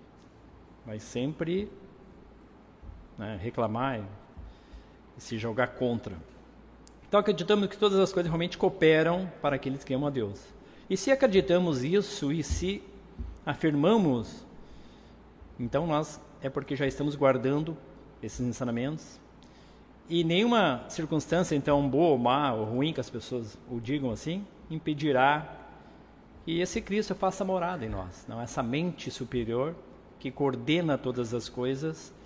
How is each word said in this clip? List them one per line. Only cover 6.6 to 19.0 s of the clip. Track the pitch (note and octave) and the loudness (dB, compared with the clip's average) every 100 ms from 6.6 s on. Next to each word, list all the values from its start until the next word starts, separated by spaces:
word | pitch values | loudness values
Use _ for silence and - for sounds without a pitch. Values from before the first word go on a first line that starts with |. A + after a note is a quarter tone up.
| - - - - - | -20 -20 -20 -20 0
Então | G3+ | 2
acreditamos | G3+ E3+ E3+ G#3 G3 | 4 0 2 2 2
que | - | 2
todas | G#3 F#3+ | 4 6
as | F#3 | 4
coisas | - F3 | 2 0
realmente | E3 F3 - | 0 -2 2
cooperam | F#3 F3 D#3+ D#3 D#3+ F3+ F#3 - | 0 6 6 8 6 2 -4 -2
para | C#3+ C#3 | -2 0
aqueles | C3+ C3+ | -2 -6
que | - | -4
amam | C3 D3 | -2 0
a | |
Deus. | C3+ G#2 G2+ - - - - - | 0 -4 -6 -14 -20 -20 -20 -4
E | F#3+ | -2
se | - | 2
acreditamos | C4+ C4 F#3+ F3+ F3 F3+ C3+ | 4 6 6 6 4 4 0
isso | C3 F#3+ G3 - C#3+ | 2 2 0 -2 -2
e | D#3+ | -2
se | C#3+ - F3+ G3+ - - - - - - - | -2 -2 -2 -4 -10 -20 -20 -14 -12 -10 -8
afirmamos | C#3 D#3+ D3 D#3 A3+ F3 B2 A2 - - - - - - - - - - - - - | 0 2 4 4 6 4 2 -2 -12 -18 -20 -20 -20 -20 -20 -20 -20 -20 -20 -20 -8
então, | A#2+ C3+ E3+ | -4 -2 0
nós, | D3+ D3+ - - - | 0 -2 -8 -20 -10
é | C3+ | -6
porque | C#3+ C3+ C3+ | -6 -4 -2
já | C#3 | -2
estamos | B2+ D3 C#3+ | 0 -4 4
guardando | C3+ B2+ B2 C#3+ D#3+ D#3 - - - - | 4 4 2 0 -2 -8 -14 -20 -20 -12
esses | A2 - | -12 -4
ensinamentos. | B2 A2 A#2+ A#2 C3 D#3 | -4 -2 -4 -2 -2 -6